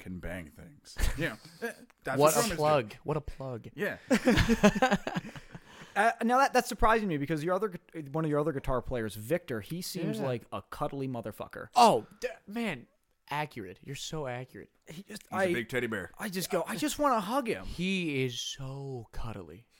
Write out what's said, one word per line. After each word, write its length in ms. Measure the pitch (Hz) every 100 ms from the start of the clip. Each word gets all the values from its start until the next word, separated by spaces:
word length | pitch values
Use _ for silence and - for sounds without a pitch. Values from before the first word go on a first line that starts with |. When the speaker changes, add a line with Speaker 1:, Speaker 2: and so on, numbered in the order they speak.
Speaker 1:
can 180 | 95 92
bang 320 | 82 92 80 -
things. 400 | - 73 - - -
Speaker 2:
<laughs> 40 | 131
Speaker 1:
Yeah. 200 | 156 107 - -
Eh, 80 | 226 - - _
that's 160 | - 135
Speaker 2:
What 0 |
Speaker 1:
what 120 | 151
Speaker 2:
a 40 |
Speaker 1:
drummers 160 | 233 226
do. 60 | 160
Speaker 2:
plug. 380 | 151 147 110 -
What 120 | - 151
a 40 |
plug. 480 | - - 135 117 117 -
Speaker 1:
Yeah. 220 | - - -
Speaker 2:
<laughs> 840 | 240 277 - - 226 208 202 254 - - - 214 - - - - - -
Speaker 3:
Uh, 160 | 202 226 -
now, 140 | 226 254
that, 160 | 269
that's 160 | 254 240
surprising 360 | 233 220 226 208
me 120 | 147
because 260 | 143 160
your 80 | 160
other 140 | 185 214
gu-, 340 | 175 - 170 143
one 120 | 151
of 60 | 160
your 100 | 147
other 120 | 151
guitar 280 | 139 - 127
players, 340 | - 127 110
Victor, 460 | 107 107 170 - 113
he 220 | 101 165
seems 360 | - 180 165 220
Speaker 2:
Yeah. 60 | 170
Speaker 3:
like 160 | 120 -
a 120 | 104 -
cuddly 360 | - 147 139 135
motherfucker. 600 | 123 110 - - - - -
Speaker 2:
Oh, 300 | 233 131 - -
d-, 80 | - - -
man. 380 | 220 226 135 - _ _ _ -
Accurate. 480 | 143 151 - 92 98
You're 100 | -
so 320 | 143 - 160 135
accurate. 440 | 123 127 - - _ -
Speaker 3:
He 140 | 156
just, 200 | - 214
Speaker 1:
He's 160 | - 180
Speaker 3:
I, 60 |
Speaker 1:
a 80 | 190
big 160 | 123 110
teddy 180 | 127 123
bear. 220 | 107 87 -
Speaker 3:
I 120 | 214
just 200 | 185 -
go, 140 | 180 -
"I 100 | 220
just 220 | 294 -
wanna 220 | 285 233
hug 260 | 185 262 233
him." 160 | 110 95
Speaker 2:
He 580 | - 185 190 170 139
is 160 | 131 120
so 680 | - - 131 139 139 127 110
cuddly. 540 | - 113 104 82 90 - _